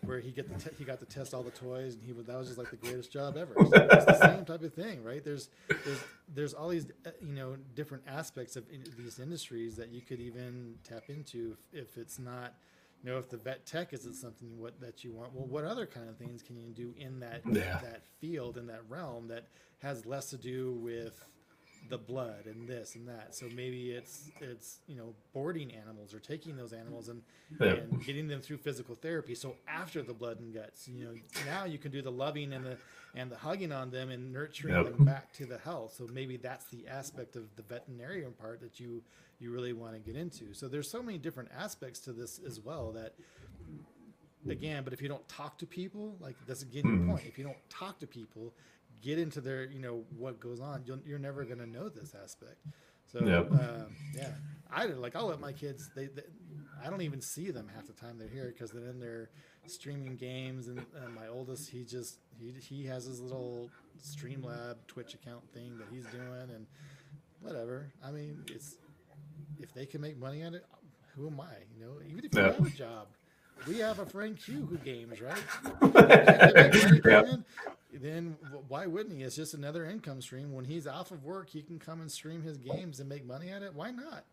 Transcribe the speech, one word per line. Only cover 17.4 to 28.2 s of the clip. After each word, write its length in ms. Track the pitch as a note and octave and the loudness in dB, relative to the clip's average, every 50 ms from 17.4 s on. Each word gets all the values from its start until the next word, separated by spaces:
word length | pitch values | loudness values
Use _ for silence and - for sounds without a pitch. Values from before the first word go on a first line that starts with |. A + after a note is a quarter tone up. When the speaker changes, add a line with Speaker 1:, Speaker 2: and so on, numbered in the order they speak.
| - A#3 | -2 0
Speaker 2:
Yeah. 280 | A3+ G2+ F#2+ F#2 F#2 - - | 0 0 0 -2 -4 -6 -6
Speaker 1:
that 200 | A#2 A2+ A2 - - - - | -8 -14 -16 -20 -20 -18 -12
field, 380 | - D#3+ E3+ D3+ B2 B2 A#2 B2 | -10 -8 -6 -6 -6 -8 -10 -10
in 80 | A#2+ | -12
that 160 | A#2+ A2+ A2 A2+ G#2+ | -12 -14 -16 -14 -14
realm 380 | A#2+ E3 F3+ C#3+ A#2+ A#2 A#2 A2+ | -12 -12 -10 -10 -10 -12 -12 -12
that 200 | A#2 A#2 A#2+ - - - - - - _ | -12 -14 -14 -16 -20 -20 -20 -20 -20 _
has 260 | - C#3 C#3 A#2+ G#2+ | -10 -8 -8 -8 -8
less 240 | A2 C3+ C#3 B2+ - | -8 -8 -8 -8 -10
to 60 | - | -12
do 360 | B2+ A#2 B2 B2+ C3 C3 B2+ B2+ | -10 -10 -8 -6 -4 -4 -4 -6
with 520 | A#2 A2+ A#2 A#2 A#2 A2+ A2+ - - - - - - - - - - - - - - - A2+ | -6 -6 -6 -6 -8 -8 -10 -12 -16 -20 -20 -20 -20 -20 -20 -20 -20 -20 -20 -20 -20 -12 -10
the 80 | B2+ A#2+ | -10 -10
blood 480 | A2 G#2 B2 C3 B2+ A#2 G#2+ G2+ G2+ | -8 -8 -6 -6 -6 -8 -10 -12 -14
and 200 | A2 A2 A2+ A#2 | -14 -14 -14 -12
this 280 | A#2+ B2+ A#2+ G#2+ - - | -10 -10 -10 -12 -12 -14
and 120 | A#2 A#2 A#2+ | -16 -14 -14
that. 260 | A#2+ A2+ A2 - - | -14 -16 -16 -16 -14
So 120 | - B2+ A#2+ A#2 | -14 -12 -12 -10
maybe 360 | B2 B2 B2+ B2+ B2 B2 B2 | -8 -8 -8 -8 -8 -8 -8
it's, 400 | A#2+ B2 B2 - - - C#3 D3+ D#3 - | -8 -10 -12 -14 -20 -18 -20 -20 -18 -16
it's, 380 | D3+ B2+ B2 A#2 - - - - _ | -14 -14 -14 -14 -16 -18 -20 -20 _
you 100 | - D3 | -18 -16
know, 180 | B2 A2+ A#2 A2+ G#2+ - - - | -14 -14 -16 -16 -20 -20 -12 -8
boarding 380 | C3+ C#3 D#3+ F3+ E3 D3 B2 A2+ | -6 -4 -4 -4 -6 -8 -10 -14
animals 400 | A2+ G#2+ A2 A2 G#2+ G#2 G2+ G#2+ | -16 -18 -18 -18 -18 -18 -18 -18
or 40 | G#2+ | -18
taking 380 | - - D3+ D#3+ - E3 D3 | -12 -12 -12 -12 -10 -12 -12
those 160 | C3 B2 A2+ A2+ | -12 -12 -12 -12
animals 360 | A2+ A2+ A#2 A#2 A#2 A2 A2+ | -14 -14 -14 -14 -14 -12 -14
and, 140 | A#2+ A#2+ A2+ - - - - - D3+ - | -14 -16 -16 -20 -20 -20 -20 -20 -2 4
Speaker 2:
Yeah. 140 | B2 G2+ F2+ | 4 4 4
Speaker 1:
and 300 | - - A2+ A#2+ B2 - | 4 0 -2 -4 -4 -2
getting 220 | C3+ C#3 C#3+ | -6 -6 -6